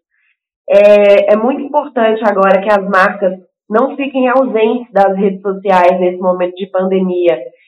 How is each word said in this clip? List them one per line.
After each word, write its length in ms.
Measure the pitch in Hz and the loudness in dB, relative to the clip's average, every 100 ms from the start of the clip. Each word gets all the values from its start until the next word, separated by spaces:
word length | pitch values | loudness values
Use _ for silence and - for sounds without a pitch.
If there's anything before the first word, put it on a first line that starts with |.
| _ _ _ _ _ _ - | _ _ _ _ _ _ 0
É, 640 | 196 208 208 202 202 - | 4 6 6 6 4 2
é 20 | 214 | 0
muito 260 | 233 285 | -2 -4
importante 600 | 285 294 294 254 220 220 | -4 -4 -4 -2 -2 0
agora 380 | 220 196 190 190 | -2 0 2 0
que 100 | 202 | 0
as 160 | 208 190 | -2 0
marcas 520 | 190 196 196 190 185 _ _ - | 0 0 -2 -4 -6 _ _ -4
não 280 | 214 269 277 | -2 -2 -4
fiquem 320 | 269 262 254 | -6 -2 0
ausentes 640 | 254 254 214 220 247 - | 0 0 0 0 -2 -4
das 260 | 190 196 190 | 0 0 0
redes 240 | 196 190 | -2 -4
sociais 580 | 202 196 202 185 180 185 | -6 -6 0 2 2 2
nesse 200 | 180 180 | -2 -2
momento 340 | 185 180 180 | -4 -2 -2
de 160 | 180 190 | -2 -2
pandemia. 680 | 190 190 190 185 180 170 156 - - | -4 -2 -2 -2 0 0 -2 -6 -20